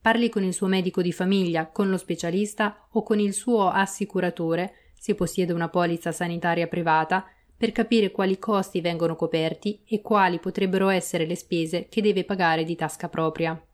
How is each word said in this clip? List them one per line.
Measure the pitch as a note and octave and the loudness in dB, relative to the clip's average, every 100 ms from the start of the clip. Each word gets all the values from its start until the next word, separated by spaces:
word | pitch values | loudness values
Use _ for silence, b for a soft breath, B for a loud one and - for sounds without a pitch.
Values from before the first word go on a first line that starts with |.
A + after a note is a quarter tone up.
Parli | A3+ A#3 A#3+ | 2 2 2
con | A3 | 0
il | F#3+ | -2
suo | F3 G3 | -2 0
medico | F#3+ F3+ F#3 | 0 0 -2
di | F3 | -2
famiglia, | E3 F3+ G3 F3+ E3 D#3+ | -2 0 2 2 0 -4
con | - G3 | -2 0
lo | F#3 | 0
specialista | - E3 E3+ F3+ G#3 - G#3 - _ | -4 -6 -2 -2 -2 -2 -4 -4 _
o | A3+ | -6
con | G#3+ G#3+ | 0 0
il | G3+ | 0
suo | G3 - A#3 F#3+ | -2 0 2 2
assicuratore, | F#3 G3 - G3+ F#3 F3 F3 E3 E3 F#3 b b | 2 0 -2 -4 -2 -2 -2 -2 -2 -4 b b
se | b - | b -4
possiede | G#3 F3 - F3 | -2 -2 0 -2
una | E3+ E3 | 0 0
polizza | F3+ F3 E3+ E3+ | 0 0 0 -4
sanitaria | E3+ F3 E3+ F3 E3+ E3+ | -4 -4 -2 0 0 0
privata, | F3 E3 D#3 D#3 F#3 B B B | 0 2 2 4 0 B B B
per | _ A#3 | _ -2
capire | - - A#3 G3 | 0 2 4 2
quali | - F#3+ F#3+ | 2 0 0
costi | - G3+ F#3+ F#3 | 0 0 0 -2
vengono | E3+ E3+ E3 | -2 0 -2
coperti | D#3+ E3 E3 D#3+ D#3+ G#3 G#3 _ | 0 -2 0 0 -2 -6 -6 _
e | G#3+ | -6
quali | - G#3 F#3 F3 | 0 2 4 2
potrebbero | F#3 F3+ F#3+ F#3+ F#3+ | -4 -2 0 2 2
essere | F#3+ E3+ E3+ D#3+ | 2 0 -2 -2
le | F3 | -4
spese | - E3+ D#3+ F3 E3+ | -4 -2 -2 -4 -4
che | - | 0
deve | G#3 G3 | 2 2
pagare | F3+ G3 E3+ D#3+ | 0 0 2 2
di | D#3+ | -2
tasca | E3+ D#3 - F3 | -4 -4 -6 -6
propria. | - D#3+ D#3 E3 D#3+ - | -2 -2 0 -4 -4 -12